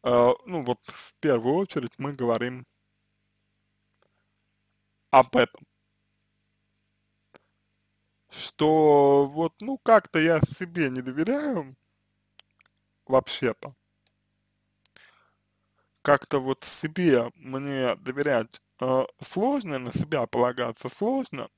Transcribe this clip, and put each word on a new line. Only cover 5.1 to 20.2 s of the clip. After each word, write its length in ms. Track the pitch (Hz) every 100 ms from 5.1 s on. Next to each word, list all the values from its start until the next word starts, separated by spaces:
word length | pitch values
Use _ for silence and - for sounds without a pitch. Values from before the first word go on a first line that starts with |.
об 260 | 135 127 -
этом. 280 | 117 - - _ _ _ _ _ _ _ _ _ _ _ _ _ _ _ _ - _ _ _ _ _ _ _ _ _
Что 960 | - - - 151 156 151 143 139 139 139
вот, 280 | 147 165 _
ну, 180 | 220 269
как-то 400 | - 220 - 160
я 220 | 160 160
себе 500 | 151 - 170 170 143
не 120 | 127
доверяю 760 | 127 135 175 285 302 214 135 135 _ _ _ _ _ _ _ _ _ _ _ _ -
вообще-то. 680 | 131 - - 123 110 - _ _ _ _ _ _ _ _ _ _ _ _ _ _ _ _ _ _ _ _ _ _ _
Как-то 360 | - 143 - 143
вот 260 | 131 135
себе 680 | - - 156 160 175 123 117
мне 640 | _ 127 131 143 139 127 -
доверять, 640 | 120 131 147 123 107 - _ _
э, 240 | 127 131 - _
сложно, 580 | - 185 240 285 196 139
на 140 | 123
себя 340 | - 147 151